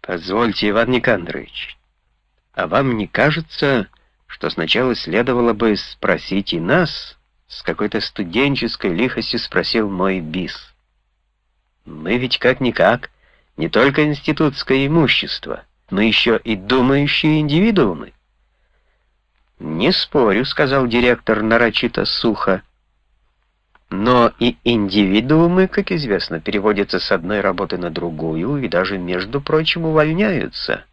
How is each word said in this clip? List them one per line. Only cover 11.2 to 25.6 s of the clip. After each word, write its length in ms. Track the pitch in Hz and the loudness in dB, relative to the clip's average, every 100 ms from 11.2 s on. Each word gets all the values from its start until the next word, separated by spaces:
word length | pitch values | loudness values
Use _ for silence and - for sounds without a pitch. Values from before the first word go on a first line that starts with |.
| _ _ _ _ _ _ | _ _ _ _ _ _
"Мы 340 | - 78 80 123 | -20 -12 -4 -2
ведь 200 | 127 - | -2 0
как-никак 720 | 120 131 127 - 90 120 - _ _ _ _ - | 0 2 -2 2 2 2 -4 _ _ _ _ -6
не 120 | 80 | -2
только 360 | 104 139 143 | 2 2 4
институтское 840 | 151 143 - 151 151 143 - 135 139 | 0 0 -4 0 0 0 -2 0 2
имущество, 760 | 165 135 - - - - - _ _ _ | 2 4 0 -2 -10 -8 -12 _ _ _
но 100 | 95 | 0
ещё 360 | 113 107 117 113 | 2 2 2 0
и 200 | 117 104 | 0 -6
думающие 840 | 95 131 127 139 143 - 156 156 | 0 2 4 2 2 0 0 0
индивидуумы". 720 | 151 156 220 196 113 80 - _ _ _ _ _ _ _ _ _ _ _ _ _ _ _ | 2 2 4 4 2 0 -12 _ _ _ _ _ _ _ _ _ _ _ _ _ _ _
"Не 340 | 76 80 131 | -8 0 0
спорю", 520 | 185 - 143 113 98 | 0 0 2 4 2
сказал 420 | 135 - 139 139 123 | 0 -2 0 2 2
директор 560 | 120 123 120 - 107 | 2 4 2 0 0
нарочито 600 | 110 117 117 - 117 - | 2 4 4 0 -2 -2
сухо. 580 | 98 - 117 101 - 95 _ _ _ _ _ _ _ _ _ _ _ _ _ | -2 0 0 0 0 -2 _ _ _ _ _ _ _ _ _ _ _ _ _
"Но 440 | 92 113 127 117 - | -2 4 4 4 2
и 160 | 120 120 | 0 0
индивидуумы, 1040 | 123 113 101 104 98 104 123 160 170 185 | 0 2 2 2 4 4 4 4 6 4